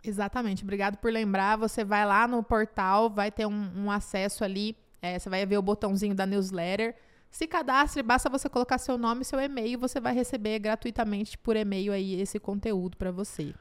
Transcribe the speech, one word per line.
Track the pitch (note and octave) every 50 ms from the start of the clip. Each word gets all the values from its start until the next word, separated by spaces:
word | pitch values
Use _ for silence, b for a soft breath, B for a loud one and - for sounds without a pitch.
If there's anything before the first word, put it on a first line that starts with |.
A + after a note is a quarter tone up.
| -
Exatamente. | A3 G#3 G3 G#3 G3+ - B3 A#3+ G#3+ G3 F#3+ G#3
Obrigado | G3 G3 G3+ G3 G3+ G#3
por | G#3 - A#3
lembrar. | A3+ A3+ A3 G#3 F#3+ F#3+ F#3+ G3 A3
Você | A3 A3 G#3+ - - A3
vai | G3 G#3 G#3 G#3
lá | G#3 G3 G#3 A#3
no | A#3 B3 A#3 A3
portal, | - A#3+ A3 A3 A3 - - G3 F#3+ F#3+ G#3 A3+ A#3
vai | G#3 G#3 G3+ G#3+
ter | G#3 - A3
um, | G#3 G#3 G#3 G#3 F#3+ F3+ F#3+ G3+
um | G#3
acesso | G3+ G#3 G3 - - G3 F#3+ G3+ - - A3+
ali, | F#3+ F#3+ G3 G#3 G#3+ A3+ _ _ _ _ -
é, | - F3+ F3+ F3+
você | - G3
vai | F#3 F#3 G3+
ver | G3 G3+
o | G#3
botãozinho | F#3+ F#3+ G#3 G#3 - G3+ G3 F#3+ G#3 G#3 G3
da | F#3+ F#3+
newsletter. | F#3+ G3 G3+ F#3+ F#3 F#3+ F3+ E3+ F3+ F#3+ G#3 A3 A3+ A#3+ b b b b b b b
Se | - - E4
cadastre, | D#4+ - F4 D4+ B3+ C4 C4+ C#4+ D4+ - D4 B3+
basta | A3 A#3+ C4 - C#4+
você | B3 C#4 - C#4
colocar | - C4 B3 - C4
seu | B3 - - B3+
nome | B3 A#3 A3+ A#3 B3
e | C4
seu | - - C4+
e-mail, | C4+ C#4+ C#4 B3+ A3 A3+ A#3+ A#3+
você | B3 B3+ - C#4
vai | A3+ B3 B3
receber | B3 B3 A#3+ - B3 G#3 G#3+ G#3+ A3
gratuitamente | G3+ G#3+ A3 A3+ - A#3+ A3 - A#3 G#3+ G#3 G3 G#3+ - -
por | - _ A#3 A3
e-mail | A3 G#3+ G3+ G3 F#3+ F#3+ G3+ G3+
aí | G3 G3 F#3+ F#3+ F3+
esse | G3 F#3+ - G#3
conteúdo | - - G3 G3+ - A3 G#3+ F#3 F3+ F#3 F3+
pra | - G3 F#3
você. | F3+ F3+ G3+ - - - D3+ C#3+ D3+ -